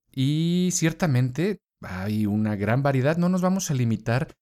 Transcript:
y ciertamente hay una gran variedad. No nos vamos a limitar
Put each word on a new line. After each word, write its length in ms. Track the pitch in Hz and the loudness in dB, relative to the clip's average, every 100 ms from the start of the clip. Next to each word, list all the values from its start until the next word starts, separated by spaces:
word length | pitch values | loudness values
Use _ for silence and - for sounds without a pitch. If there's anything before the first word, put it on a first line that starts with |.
| _ | _
y 540 | - 131 151 165 175 180 | -2 0 0 0 0 0
ciertamente 880 | - 165 160 175 123 127 127 190 202 _ _ | 0 0 0 0 2 0 0 -2 -4 _ _
hay 460 | - 92 98 107 107 | -12 -6 -2 0 0
una 300 | 104 107 104 | 0 0 0
gran 260 | 101 123 | 0 0
variedad. 360 | 139 135 131 165 | 2 2 2 2
No 100 | 175 | 0
nos 120 | 185 | 2
vamos 300 | 185 185 - | 0 0 -2
a 40 | |
limitar 600 | 135 117 110 - 120 - - | 0 0 0 0 -2 -2 -10